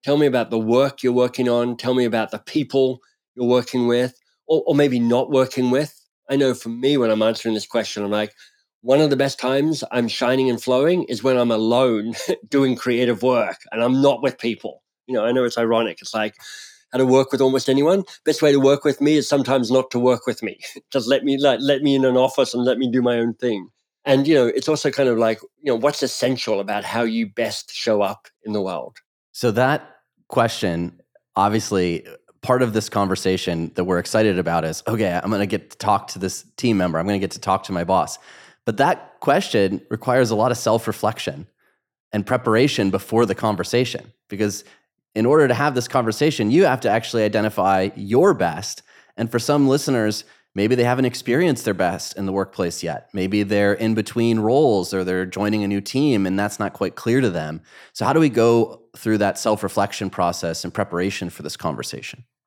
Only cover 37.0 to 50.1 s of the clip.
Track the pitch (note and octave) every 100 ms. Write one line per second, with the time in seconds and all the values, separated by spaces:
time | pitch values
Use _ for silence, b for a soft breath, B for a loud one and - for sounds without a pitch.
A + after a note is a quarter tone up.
37 | F2+ G2+ F#2+ - - F#2+ - F#2 E2+ F#2
38 | D2+ - B B B B - G#2 C#3+ -
39 | - _ - D3+ G3 A2+ G2 G2 - A2+
40 | - B2 A#2+ A2 A#2+ A#2+ - A#2+ A2+ -
41 | G#2+ A2+ - - G2 _ _ _ _ _
42 | _ G#2 G2 B2+ A#2+ A2 C#3+ - G2 F#2+
43 | - A2+ A#2 G2 A2 G2 F#2 B2 B2 -
44 | - _ _ G2 G#2 F#2+ b b b _
45 | _ G#2+ A#2 D3+ C#3+ A#2+ D3 B2+ A#2 C3+
46 | A2+ G#2+ D3 C#3+ G#2+ C#3+ F#3 B2+ A2 A2
47 | - A#2 G#2+ G#2+ G#2+ G#2 F#2+ F#2+ G2 -
48 | G2 B2 F#3+ C3+ E2+ D#2+ - - b b
49 | b - A2+ B2 A#2+ D3 C#3 C#3 C#3+ B2+
50 | G#2+